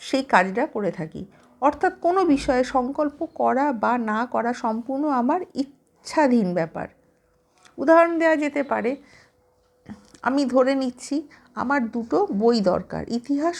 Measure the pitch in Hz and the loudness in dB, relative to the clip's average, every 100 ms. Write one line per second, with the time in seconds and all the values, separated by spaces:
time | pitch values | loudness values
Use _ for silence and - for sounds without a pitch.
0 | - 262 269 196 190 202 294 226 202 - | -4 -2 2 2 2 0 -4 -4 -6 -6
1 | 160 147 190 _ _ _ 277 285 370 370 | -8 -12 -16 _ _ _ -2 0 -2 0
2 | 339 370 381 277 - 254 254 262 247 285 | 0 2 2 2 2 0 0 -2 -2 -2
3 | 302 285 320 - 233 240 294 233 214 240 | -4 -4 -8 -2 0 2 0 0 0 0
4 | 220 214 240 226 233 247 233 220 233 269 | -2 -4 -2 -2 -2 -4 -4 -4 -4 -4
5 | 302 262 240 349 359 - 277 - _ _ | -2 0 0 -2 -4 -8 -8 -10 _ _
6 | - - 285 240 185 180 160 170 - _ | -6 2 4 4 2 0 -4 -6 -12 _
7 | _ _ _ _ _ _ - - 269 330 | _ _ _ _ _ _ -18 -2 4 6
8 | 339 339 330 311 294 285 277 220 214 277 | 6 4 2 2 0 -2 -2 -2 -2 -4
9 | - - _ _ _ _ _ _ - - | -10 -20 _ _ _ _ _ _ -20 -20
10 | - - - 277 262 247 254 269 262 247 | -20 -8 -2 0 2 2 2 2 -2 -6
11 | - 285 302 - _ - 247 285 226 240 | -6 -6 -6 -14 _ -6 -2 -2 -2 -4
12 | 233 302 392 202 226 240 190 - - - | -2 0 0 2 2 4 2 0 -2 -8
13 | - 233 240 285 320 | -6 -6 -4 -2 -2